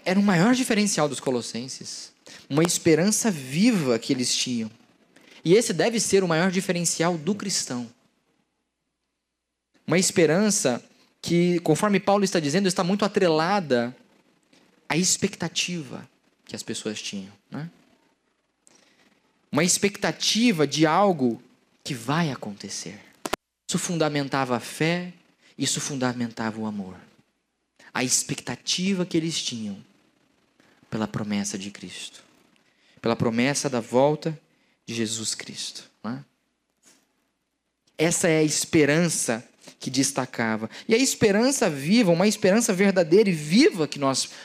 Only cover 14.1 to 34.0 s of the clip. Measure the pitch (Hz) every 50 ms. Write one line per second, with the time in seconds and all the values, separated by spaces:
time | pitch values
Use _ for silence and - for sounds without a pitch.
14.1 | _ _ _ _ _ _ _ _ _ _ _ _ _ _ _ - 143 160 185 180
15.1 | - - - 196 - - 175 160 - - - - 180 170 143 120 - - 120 -
16.1 | _ _ _ _ _ _ _ - - 107 - - 110 - - 110 107 - - -
17.1 | - 98 95 98 104 _ _ _ - 135 156 170 - _ _ _ _ _ _ _
18.1 | _ _ _ _ _ _ _ _ _ _ _ _ _ _ _ _ _ _ _ _
19.1 | _ _ _ _ _ _ _ _ - 139 170 180 - - - 202 202 - - 170
20.1 | 156 - - - - 214 240 247 208 156 147 139 131 147 160 156 156 185 208 202
21.1 | 180 147 131 120 110 - - _ _ _ _ _ _ _ - - 147 117 110 123
22.1 | 143 165 175 151 123 - - 110 101 98 - 98 - - - 82 98 104 - _
23.1 | _ _ - - - - _ _ _ _ _ - - 175 - - 180 160 156 151
24.1 | 147 147 139 135 143 139 135 123 123 113 - - - - 156 160 170 175 180 180
25.1 | 175 _ _ _ _ _ _ _ _ - 135 135 - 156 - - 151 131 127 127
26.1 | 120 123 120 113 - - 113 110 107 110 110 107 104 101 95 92 90 87 - -
27.1 | _ _ _ _ _ _ _ _ _ _ _ _ _ _ - - - - 127 127
28.1 | - - - - 139 - - - 123 - - - - - 180 190 202 180 180 175
29.1 | - 165 156 165 156 - - - 127 113 110 104 98 98 - _ _ _ _ _
30.1 | _ _ _ _ _ _ _ _ _ _ _ _ _ _ _ _ - 113 107 101
31.1 | - - 110 104 104 101 101 101 - 98 95 101 101 - - 90 - - - -
32.1 | - - - _ _ _ _ _ _ _ _ _ _ _ _ _ _ _ - 113
33.1 | 113 - 117 120 113 117 120 139 143 - - 143 127 120 110 - 117 123